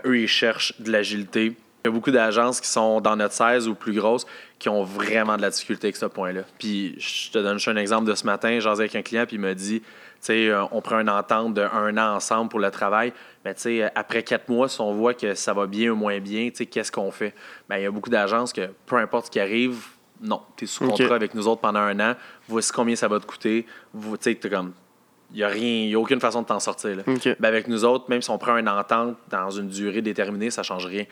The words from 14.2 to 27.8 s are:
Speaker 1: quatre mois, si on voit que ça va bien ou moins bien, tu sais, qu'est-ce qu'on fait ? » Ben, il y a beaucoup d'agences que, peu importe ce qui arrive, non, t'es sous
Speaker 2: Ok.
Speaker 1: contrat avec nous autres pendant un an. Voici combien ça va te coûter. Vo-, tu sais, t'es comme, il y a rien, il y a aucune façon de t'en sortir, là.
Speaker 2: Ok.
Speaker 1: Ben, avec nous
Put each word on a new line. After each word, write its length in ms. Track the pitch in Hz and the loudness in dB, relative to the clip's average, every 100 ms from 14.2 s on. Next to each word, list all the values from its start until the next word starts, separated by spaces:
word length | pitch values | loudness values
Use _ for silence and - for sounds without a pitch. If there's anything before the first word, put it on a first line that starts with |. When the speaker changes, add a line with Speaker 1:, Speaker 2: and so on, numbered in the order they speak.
Speaker 1:
quatre 240 | - 117 - | 0 -2 0
mois, 200 | 120 131 | 0 0
si 120 | - | 0
on 140 | 107 | -2
voit 200 | 104 120 | 2 0
que 200 | 120 104 | 2 -2
ça 180 | 95 - | -2 -2
va 140 | 98 98 | 0 0
bien 220 | 101 117 | 0 0
ou 20 | |
moins 240 | 110 104 101 | 2 0 -2
bien, 300 | 98 107 120 | -4 -4 -4
tu 80 | - | -4
sais, 100 | 117 | -6
qu'est-ce 240 | 113 107 | -4 -4
qu'on 220 | - 98 | -4 -6
fait ? » 220 | - 104 - - - - | -4 -6 -6 -18 -20 -6
Ben, 80 | 101 | -2
il 80 | |
y 20 | 98 | -2
a 40 | |
beaucoup 180 | 104 117 | -4 0
d'agences 420 | 113 101 113 120 | 2 4 2 0
que, 160 | - 92 - - | -4 -6 -8 -2
peu 100 | 123 | 0
importe 300 | 107 120 - | 2 -2 -2
ce 40 | |
qui 80 | 110 | -2
arrive, 380 | 98 113 127 120 - - _ _ | 0 2 0 -2 -12 -20 _ _
non, 200 | 110 107 - - | -4 -4 -6 -12
t'es 100 | 113 | -10
sous 180 | - 131 | -2 0
Speaker 2:
Ok. 100 | 104 | 4
Speaker 1:
contrat 180 | 123 | 4
avec 200 | 117 104 | 4 0
nous 120 | 113 107 | 0 2
autres 140 | 113 | 2
pendant 200 | 107 104 | 2 2
un 200 | 104 101 | 2 2
an. 160 | 107 123 - - - | 0 0 -8 -20 -6
Voici 240 | 113 - | -2 -2
combien 240 | - 117 113 | 0 0 2
ça 100 | 110 | 0
va 140 | 104 | 0
te 60 | - | -2
coûter. 380 | - 110 113 113 - - | -4 0 0 -2 -12 -18
Vo-, 220 | 107 107 107 | -12 -10 -4
tu 80 | |
sais, 100 | 120 | -2
t'es 160 | 110 104 | -2 -2
comme, 220 | 95 90 - _ _ _ _ _ | -2 -4 -10 _ _ _ _ _
il 60 | 104 | -2
y 40 | |
a 60 | 104 | -2
rien, 340 | 104 120 113 | 0 0 0
il 60 | 110 | 2
y 40 | 107 | 0
a 20 | |
aucune 220 | 113 127 | 2 2
façon 220 | 120 117 | 2 0
de 40 | 113 | -2
t'en 140 | 104 | -2
sortir, 340 | - - 110 95 | -2 -4 -4 -4
là. 40 | |
Speaker 2:
Ok. 300 | 98 131 127 - | -2 0 0 2
Speaker 1:
Ben, 80 | 110 | 2
avec 180 | 110 117 | 2 0
nous 180 | 117 | 2